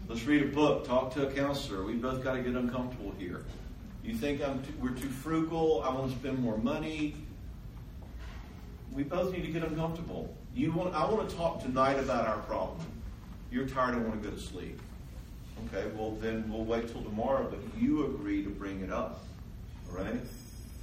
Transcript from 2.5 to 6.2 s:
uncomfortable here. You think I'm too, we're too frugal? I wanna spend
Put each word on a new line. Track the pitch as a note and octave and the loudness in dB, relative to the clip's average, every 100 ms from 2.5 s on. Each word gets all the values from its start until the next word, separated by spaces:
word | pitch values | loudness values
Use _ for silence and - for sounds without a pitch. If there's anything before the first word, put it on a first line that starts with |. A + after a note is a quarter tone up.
| B2 | 2
uncomfortable | A#2+ B2 B2 - G2 - | 2 0 -2 -4 -6 -6
here. | F2+ - - - - - - - | -6 -6 -8 -8 -10 -10 -12 -8
You | A2 | -4
think | A2+ D3 C#3+ | 0 0 2
I'm | C#3+ C3 | 0 0
too, | - - | -4 -2
we're | B2+ | -2
too | A#2+ C3+ | -2 -4
frugal? | - D#3 D#3+ D#3+ D#3+ D#3+ C#3+ | -4 0 2 2 4 6 6
I | C3 | 4
wanna | C3 C3+ | 2 0
spend | C3 | -2